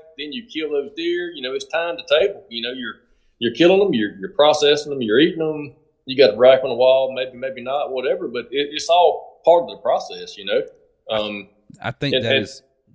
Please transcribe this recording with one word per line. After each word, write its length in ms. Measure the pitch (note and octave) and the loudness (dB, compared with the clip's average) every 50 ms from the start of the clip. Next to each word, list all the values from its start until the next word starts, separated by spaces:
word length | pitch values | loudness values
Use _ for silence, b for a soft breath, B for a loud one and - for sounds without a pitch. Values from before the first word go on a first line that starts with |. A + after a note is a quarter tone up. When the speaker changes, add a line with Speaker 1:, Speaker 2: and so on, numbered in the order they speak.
| - _ _ | -16 _ _
Speaker 1:
Then 160 | C#3+ D3 D3 | -14 -12 -10
you 140 | C3+ B2 A2+ | -10 -12 -12
kill 240 | - - D#3 D#3 D3 | -10 -8 -8 -6 -4
those 200 | D3 C#3+ C3+ A2+ C#3+ | -4 -4 -4 -6 -8
deer. 340 | E3 E3+ F3 F3 F3 F3 E3+ | -6 -4 -4 -4 -4 -6 -8
You 100 | D3+ C#3+ | -10 -10
know, 100 | B2+ B2+ C3+ | -8 -8 -8
it's 120 | C3+ - | -8 -8
time 300 | - - E3 E3+ E3+ E3 E3 | -6 -4 -4 -4 -4 -6 -10
to 60 | - - C#3+ D#3 | -2 0 2 2
table. 240 | E3 - - - - _ | 2 0 -2 -8 -14 _
You 140 | A2+ A#2 | -12 -8
know, 100 | A#2 A#2+ | -8 -8
you're, 220 | C3 C3 A#2+ A2 G#2 - _ _ _ _ _ _ _ _ | -8 -8 -10 -12 -12 -14 _ _ _ _ _ _ _ _
you're 160 | A#2+ A#2 - | -4 -2 2
killing 240 | - E3 F3 F#3+ G3 | 4 4 6 6 4
them. 120 | G3+ F#3+ | 2 2
You're, 240 | C#3+ A2+ G#2 G2 - | 0 0 -2 -2 -4
you're 140 | F#2+ F#2+ - | -10 -14 -6
processing 580 | - - D3 D3 D3 D3+ D3+ C#3+ D3+ D3 - D3+ | 0 4 4 4 4 4 4 2 2 2 0 -4
them. 120 | C#3 C3+ | -6 -6
You're 160 | A#2+ G#2 G#2+ C3 | -2 0 4 4
eating 200 | E3 F#3 F3+ D#3+ | 4 2 2 -2
them. 340 | D#3+ D#3 D3+ D3+ C#3+ - - _ _ _ _ _ _ | -4 -4 -4 -6 -10 -12 -16 _ _ _ _ _ _
You 100 | C3 C3 | -6 2
got 180 | C3+ C3+ A2 G#2 | 4 4 4 6
a 20 | A2 | 6
rack 240 | B2 C3 C3+ C3 C3 | 8 8 8 6 4
on 60 | B2+ | -2
the 40 | A#2 | 0
wall, 380 | A#2 B2+ C3 C3 C3 C3+ C3 B2 | 2 4 4 4 4 2 -2 -4
maybe, 220 | B2+ C3 - A#2+ | -6 -8 -8 -8
maybe 260 | A#2+ C3 C3+ A#2 A#2+ | -10 -10 -10 -10 -10
not, 300 | A#2+ C3 C#3 D3 C3 C3 | -8 -6 -6 -6 -4 -4
whatever. 340 | C3 B2+ B2+ D3 F#3 - F3 C3 | -6 -4 -2 -2 -4 -4 -4 -8
But 180 | A#2 B2 A#2 | -8 -10 -10
it, 240 | - B2 C#3+ D3 C#3+ | -6 -6 -6 -6 -6
it's 160 | D3 D3+ - - | -6 -6 -2 2
all 540 | E3+ F3 E3+ D#3 - - - - - _ _ | 4 4 4 4 2 0 -8 -16 -20 _ _
part 200 | D#3+ E3+ E3+ E3+ | 4 4 4 4
of 60 | - | -2
the 60 | - - | -8 -6
process, 580 | - A#2+ E3 F#3+ - - - F2+ F2+ - - | -2 -2 -2 -2 -4 -8 -12 -12 -14 -14 -16
you 80 | G#2 F#2+ | -12 -6
know. 180 | G2 G#2+ - - - - _ _ _ _ _ _ - | -2 -2 -2 -2 -4 -10 _ _ _ _ _ _ -6
Um, 380 | A2 G#2+ G#2+ G#2 G#2 G2+ F#2+ - _ _ _ - - _ | -4 -4 -4 -4 -6 -10 -14 -16 _ _ _ -20 -20 _
Speaker 2:
I 100 | - A#2 | -10 -10
think 240 | - - D3 C#3 B2+ | -8 -6 -4 -2 -2
Speaker 1:
and, 100 | B2+ A#2 | -2 0
Speaker 2:
that 100 | A#2 C3+ | 0 0
Speaker 1:
and 80 | C3+ G2 | 0 -2
Speaker 2:
is, 180 | - - - - _ _ _ _ _ | -4 -10 -18 -20 _ _ _ _ _